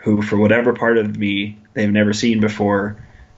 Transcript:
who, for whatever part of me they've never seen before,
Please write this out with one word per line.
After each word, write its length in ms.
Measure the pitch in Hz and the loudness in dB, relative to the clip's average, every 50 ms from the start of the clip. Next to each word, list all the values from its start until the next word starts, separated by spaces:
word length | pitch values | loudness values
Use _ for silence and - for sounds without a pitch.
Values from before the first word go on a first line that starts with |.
| - | -2
who, 180 | 110 107 104 | 0 0 0
for 140 | 104 - 107 | 0 -2 0
whatever 360 | 104 107 104 110 120 120 123 | 2 2 4 4 4 2 0
part 240 | 117 - 120 117 117 | 0 0 0 0 2
of 220 | 113 107 104 104 110 | 0 0 -2 -4 -4
me 400 | 104 101 101 101 101 107 104 - - _ - | -4 -4 -2 -4 -6 -8 -10 -16 -20 _ -6
they've 160 | 127 107 104 | -4 -2 0
never 220 | 104 107 104 104 | 2 2 2 2
seen 280 | 104 - 123 117 113 110 | 0 0 0 0 2 2
before, 640 | 107 107 107 - 104 101 101 98 101 104 - - - - - - - _ - | 0 -2 -2 -2 0 0 0 0 -2 -4 -8 -12 -18 -20 -20 -20 -20 _ -20